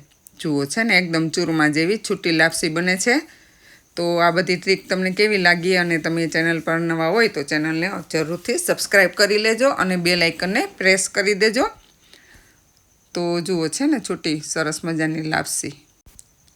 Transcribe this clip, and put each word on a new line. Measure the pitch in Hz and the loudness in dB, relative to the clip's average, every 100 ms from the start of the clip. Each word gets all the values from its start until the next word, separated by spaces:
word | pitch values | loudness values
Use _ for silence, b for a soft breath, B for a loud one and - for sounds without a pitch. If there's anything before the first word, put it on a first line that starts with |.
| - _ - - | -12 _ -20 -10
જુઓ | 165 143 139 | -2 -2 -2
છે | - | -2
ને, | 226 185 | 2 2
એકદમ | 180 165 160 | 2 0 0
ચૂરમા | 165 170 160 151 | -2 -2 2 2
જેવી | 147 165 214 | 2 0 0
છૂટી | - 190 180 | -2 -4 0
લાપસી | 160 165 165 175 | 2 2 2 -4
બને | 160 180 185 | -2 0 0
છે. | 240 269 330 b b b b b b - | 2 0 -2 b b b b b b -6
તો | 175 170 | -2 2
આ | 170 | 2
બધી | 170 185 180 | 2 0 -2
ટ્રીક | 190 190 - | 0 0 0
તમને | 190 185 | -2 -2
કેવી | 185 214 208 | 2 2 4
લાગી | 175 175 175 185 | 2 2 2 2
અને | 175 165 | 2 0
તમે | 160 165 160 | 0 -2 -2
ચેનલ | 160 165 165 | 0 0 -2
પર | 151 165 | -2 -2
નવા | 170 165 165 | 0 0 0
હોય | 151 156 | 2 2
તો | 151 | 0
ચેનલને | 143 156 156 160 180 196 160 | -4 -2 -2 -2 -4 -6 -6
જરૂરથી | 160 151 175 - 349 | -4 -4 -6 -4 -4
સબસ્ક્રાઇબ | - 170 - 202 180 | -2 -2 2 4 4
કરી | - 202 208 | 4 2 2
લેજો | 220 220 262 | 0 2 0
અને | - 185 180 | 0 -2 0
બેલ | 175 180 | 0 2
આઇકનને | 165 165 185 220 392 - | 0 0 -2 -2 -4 0
પ્રેસ | 190 190 - | 2 2 2
કરી | - 196 | -2 0
દેજો. | 202 214 220 415 - _ _ b b b b b b b _ _ _ _ | 2 2 2 -2 -4 _ _ b b b b b b b _ _ _ _
તો | - 175 175 | -4 -2 -2
જુઓ | 175 180 160 | -2 -2 -2
છે | - 285 | 0 0
ને, | 277 | 0
છૂટી | - 175 170 151 151 | -2 -6 -4 -4 -4
સરસ | - 156 156 170 | -4 -4 -4 -4
મજાની | 165 160 160 | -2 -2 -2
લાપસી. | 156 156 147 - - - _ _ - - - _ _ | -2 -4 -4 -6 -8 -12 _ _ -20 -20 -20 _ _